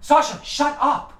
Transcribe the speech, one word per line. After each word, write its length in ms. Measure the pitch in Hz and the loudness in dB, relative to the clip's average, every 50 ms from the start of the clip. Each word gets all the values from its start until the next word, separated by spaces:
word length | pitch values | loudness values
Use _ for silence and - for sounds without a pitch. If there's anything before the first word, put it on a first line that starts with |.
Sasha, 400 | - - 285 311 302 - - - | 0 4 4 4 4 2 -4 -10
shut 340 | - - - - 285 294 294 - | -12 -10 -4 -2 -2 -2 -2 0
up! 320 | - 285 285 - - - - - | 0 0 0 0 -4 -12 -18 -20